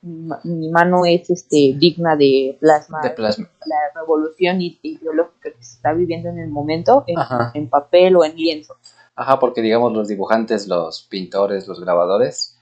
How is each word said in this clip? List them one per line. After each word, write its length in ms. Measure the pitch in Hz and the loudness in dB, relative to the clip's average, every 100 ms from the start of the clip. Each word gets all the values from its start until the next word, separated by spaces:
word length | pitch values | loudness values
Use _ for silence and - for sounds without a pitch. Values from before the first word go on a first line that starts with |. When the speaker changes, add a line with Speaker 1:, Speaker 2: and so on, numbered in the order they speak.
Speaker 1:
"Mi 240 | 175 165 165 | -14 -14 -10
ma-, 120 | 151 | -10
mi 260 | 170 170 160 | -6 -6 -2
mano 360 | 170 175 180 175 | 2 2 2 2
es, 240 | 170 175 | 0 0
este, 440 | 180 - 151 143 135 | -6 0 4 4 4
digna 380 | 170 160 170 156 | 2 2 0 2
de 420 | 139 135 135 135 | 4 4 0 0
plasmar 440 | 156 151 151 156 | 2 2 0 -6
Speaker 2:
De 60 | 143 | -6
plasma. 380 | 113 107 - - _ - | -4 -4 -4 -8 _ -6
Speaker 1:
la 100 | 151 151 165 | -4 -4 -8
revolución 600 | 160 156 156 156 180 185 | -2 -2 -2 -2 -2 0
i-, 180 | 175 - | -4 -8
ideológica 720 | 151 156 160 156 170 _ 156 | -14 -10 -6 -2 -4 _ -18
que 120 | - | -18
se 120 | - _ | -20 _
está 180 | 151 | -4
viviendo 360 | 160 175 165 170 | -2 -2 -4 -8
en 100 | 175 | -10
el 100 | 165 | -8
momento 540 | 147 147 160 175 262 277 | -6 -4 -2 4 2 2
en, 100 | 170 | -4
Speaker 2:
Ajá. 320 | - 123 117 | -2 -4 -4
Speaker 1:
en 160 | 147 151 | -4 -2
papel 460 | 143 - 175 185 185 | -2 2 4 6 6
o 60 | 156 | 4
en 100 | 165 | 0
lienzo". 400 | 165 151 147 - _ _ _ - | -4 -4 -10 -20 _ _ _ -12
Speaker 2:
Ajá, 240 | 123 135 | 0 2
porque 220 | 123 120 | 2 0
digamos 300 | 110 113 120 | 0 2 2
los 140 | 110 104 | 0 -4
dibujantes, 600 | 101 95 113 113 110 98 | -4 0 -2 0 -4 -2
los 360 | 90 82 - | -4 -4 -10
pintores, 640 | _ 98 90 98 101 98 95 | _ -10 -6 -2 -2 -2 -8
los 120 | 87 | -12
grabadores 760 | 90 87 90 101 127 - - _ | -2 0 2 2 0 -2 -14 _